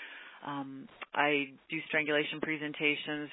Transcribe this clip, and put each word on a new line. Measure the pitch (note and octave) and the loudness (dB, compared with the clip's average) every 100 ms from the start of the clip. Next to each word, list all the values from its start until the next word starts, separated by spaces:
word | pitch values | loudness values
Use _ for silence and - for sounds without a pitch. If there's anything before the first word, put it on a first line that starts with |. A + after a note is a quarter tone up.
| - - - - - | -14 -14 -16 -12 -6
um, | C#3+ C3+ C3+ C3 - - - | -6 -6 -8 -14 -14 -6 4
I | D3 D3 C3+ C3+ - | 6 6 2 -6 -6
do | D#3+ D3+ | -6 0
strangulation | D#3+ D3+ D3 D3+ D#3 | 0 4 4 2 -2
presentations | D#3+ D#3 D3+ D3 D3+ D3 - D3+ D3 | -2 -2 -4 0 2 2 0 -4 -4